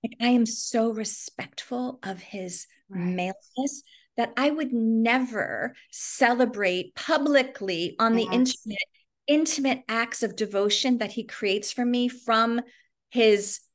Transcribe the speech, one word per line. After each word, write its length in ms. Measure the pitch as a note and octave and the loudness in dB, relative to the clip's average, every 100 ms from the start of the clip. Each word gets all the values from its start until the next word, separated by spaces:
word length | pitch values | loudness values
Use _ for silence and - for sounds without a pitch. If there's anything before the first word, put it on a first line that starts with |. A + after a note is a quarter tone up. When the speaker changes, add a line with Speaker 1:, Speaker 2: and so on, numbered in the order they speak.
Speaker 1:
Like, 140 | A3+ - | -10 -2
I 80 | A#3+ | 2
am 160 | B3 A3+ | 4 2
so 460 | - - A#3 A3+ | -2 -4 0 0
respectful 1080 | A3 G#3+ - - - - - - B3 B3+ B3+ | -2 -6 -6 -6 -10 -12 -14 -10 -6 -6 -8
of 180 | F#3+ F#3 | -12 -12
his 460 | - G3+ F#3 F3 - _ _ | -12 -10 -8 -8 -10 _ _
Speaker 2:
Right. 260 | F#3+ F3 F3+ | -4 -2 -2
Speaker 1:
maleness 680 | F3+ F#3+ _ - C#4+ - _ _ _ - | -4 -6 _ -4 -4 -6 _ _ _ -4
that 160 | A#3 - | -4 0
I 140 | C#4+ | 0
would 200 | D4+ C4+ | 0 -2
never 1040 | A#3+ A3+ A3+ A3+ B3+ B3+ A3 - G#2 B3 - _ | 0 2 4 4 2 0 -4 -4 -4 -8 -10 _
celebrate 1000 | - - - A#3+ B3 B3 G#3+ G3 F3+ F#3 | -8 -6 2 2 4 2 2 0 0 -6
publicly 1000 | - - D#4 C#4+ C#4+ C4 - G3 E3+ F3 - | -10 0 0 4 2 2 -4 -4 -2 -4 0
on 180 | A3+ A3+ | 2 4
the 80 | |
Speaker 2:
Yes. 80 | A3 | 2
Speaker 1:
internet 540 | A#3 B3+ - A3 G3+ - _ _ _ - | 2 2 0 -8 -8 -10 _ _ _ 2
intimate 560 | D4+ D#4 - C4+ B3+ - | 2 2 0 0 -2 -2
acts 320 | A3+ A#3 - | -2 -2 -2
of 140 | A3 - | -4 -2
devotion 640 | G#3 G3+ G#3 G3+ C4 A#3+ | -2 0 2 2 2 0
that 140 | G#3 | 0
he 100 | A3+ | -6
creates 500 | A3 - G#3 G3+ G#3 | -8 -4 -2 -2 -4
for 100 | - | -2
me 240 | A#3+ B3 B3 | 0 2 0
from 540 | B3 - A3+ A#3 A#3 B3 _ _ _ _ | -2 0 2 4 0 -4 _ _ _ _
his 520 | A#3+ A3 G#3 G3+ - _ | 4 6 6 2 -4 _